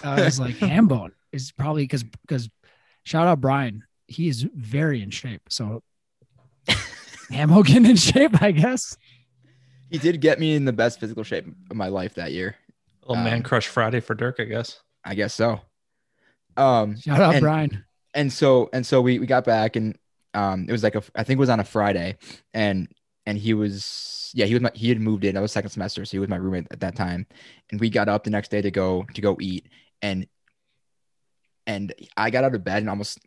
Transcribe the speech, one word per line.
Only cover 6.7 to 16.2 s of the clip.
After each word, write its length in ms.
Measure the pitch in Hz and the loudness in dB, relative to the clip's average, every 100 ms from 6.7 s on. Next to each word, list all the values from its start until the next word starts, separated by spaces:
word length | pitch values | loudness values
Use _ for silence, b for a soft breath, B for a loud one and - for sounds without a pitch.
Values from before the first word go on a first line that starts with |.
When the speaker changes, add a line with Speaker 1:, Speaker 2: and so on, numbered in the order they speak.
| - - - - - - | -4 -6 -16 -20 -20 -10
Speaker 1:
Hambo 320 | 135 151 185 | 0 6 8
getting 220 | 151 240 233 | 8 8 8
in 100 | 208 | 8
shape, 460 | - 262 302 190 | 6 4 6 6
I 100 | 208 | 4
guess. 440 | 151 220 254 - - b b _ _ _ _ _ _ - | 4 2 0 -6 -14 b b _ _ _ _ _ _ -10
Speaker 3:
He 80 | 165 | 0
did 220 | 156 165 | 0 4
get 160 | 156 151 | 2 4
me 140 | 156 | 2
in 120 | 151 135 | 2 2
the 80 | |
best 260 | 110 117 - | 2 0 0
physical 240 | 110 110 | -8 -8
shape 240 | 107 92 80 - - | -6 -8 -8 -18 -12
of 40 | 113 | -6
my 100 | 95 | -4
life 260 | 98 92 - | -4 -6 -8
that 180 | 82 | -8
year. 220 | 80 95 - _ _ _ _ | -6 -8 -10 _ _ _ _
Speaker 2:
Little 220 | 131 113 | -2 0
man 140 | 113 117 | 0 0
Speaker 3:
Um, 60 | |
Speaker 2:
crush 240 | 117 120 - | 0 0 0
Friday 340 | - 113 120 | -2 0 -2
for 120 | - 117 | -4 -4
Dirk, 200 | 123 127 | -4 -4
I 40 | |
guess. 380 | 110 110 120 - _ _ | -6 -6 -8 -14 _ _
Speaker 3:
I 120 | - 98 | -6 -4
guess 180 | 98 | -4
so. 280 | - 113 107 - _ _ _ _ _ | 0 0 -2 -10 _ _ _ _ _